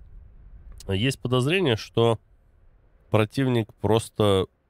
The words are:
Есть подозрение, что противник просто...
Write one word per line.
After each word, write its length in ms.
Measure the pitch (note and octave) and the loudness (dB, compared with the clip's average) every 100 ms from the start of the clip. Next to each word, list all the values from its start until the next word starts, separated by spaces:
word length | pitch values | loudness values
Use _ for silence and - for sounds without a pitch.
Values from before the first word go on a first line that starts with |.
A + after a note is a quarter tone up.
| - - - - - - - - - | -20 -20 -20 -20 -20 -20 -20 -16 -6
Есть 300 | G2 C3 - | -2 -2 -4
подозрение, 560 | A#2+ B2+ C3+ G3 D3+ A2 | -2 0 0 0 0 -2
что 420 | - A#2 A#2 A2+ _ _ _ _ - _ _ _ - | -2 0 2 0 _ _ _ _ -20 _ _ _ 0
противник 640 | G#2+ G#2 C#3 C3 A#2+ G#2+ - | 0 0 -2 0 0 -2 -4
просто... 680 | G2+ A2 - - G#2 F#2+ - _ | 0 0 -2 0 2 2 -2 _